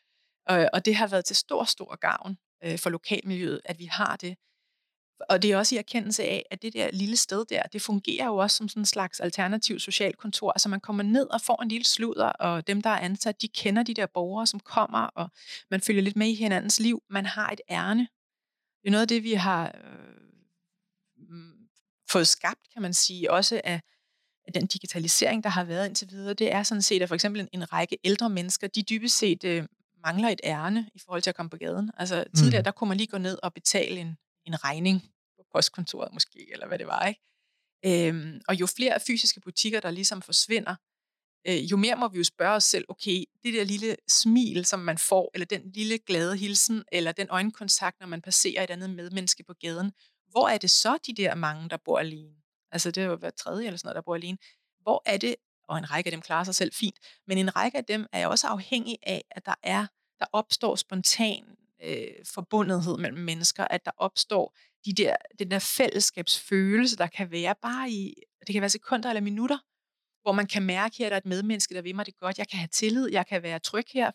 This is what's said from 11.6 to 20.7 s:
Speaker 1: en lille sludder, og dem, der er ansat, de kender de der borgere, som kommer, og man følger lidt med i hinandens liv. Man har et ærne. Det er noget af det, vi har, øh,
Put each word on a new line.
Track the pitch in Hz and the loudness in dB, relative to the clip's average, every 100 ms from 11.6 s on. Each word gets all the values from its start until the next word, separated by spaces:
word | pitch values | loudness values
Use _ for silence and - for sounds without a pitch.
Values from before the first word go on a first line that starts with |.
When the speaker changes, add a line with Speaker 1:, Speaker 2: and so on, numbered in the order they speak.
Speaker 1:
en | 233 | 0
lille | 226 233 | 0 2
sludder, | - 226 - - | 2 0 0 0
og | - 175 170 165 | 2 0 0 0
dem, | 202 | 0
der | 220 | 2
er | 214 | 0
ansat, | 180 202 220 208 | 0 -2 -2 -4
de | 220 | -6
kender | - 202 214 | -2 0 2
de | 240 | 0
der | 220 196 | -2 -2
borgere, | 180 175 208 226 | -2 -2 -2 -2
som | 202 | -2
kommer, | - 226 214 113 | -2 0 2 0
og | - - 170 - - - - | -2 -4 -8 -10 -18 -18 -4
man | 190 | -2
følger | - 202 | 2 4
lidt | 196 208 | 4 2
med | 220 | 2
i | |
hinandens | 214 220 190 214 - | 2 2 2 2 2
liv. | 226 226 - | 2 0 -2
Man | 196 196 | -4 -4
har | 214 - | -2 -4
et | 208 - | -4 -6
ærne. | 175 180 226 247 _ _ _ _ _ _ _ | -4 0 2 0 _ _ _ _ _ _ _
Det | 202 | 2
er | |
noget | 208 | 4
af | 226 | 4
det, | 233 | 2
vi | 220 | 2
har, | 208 190 170 165 - | 2 2 0 -2 -8
øh, | 64 - - - - _ _ _ _ | -18 -20 -20 -20 -20 _ _ _ _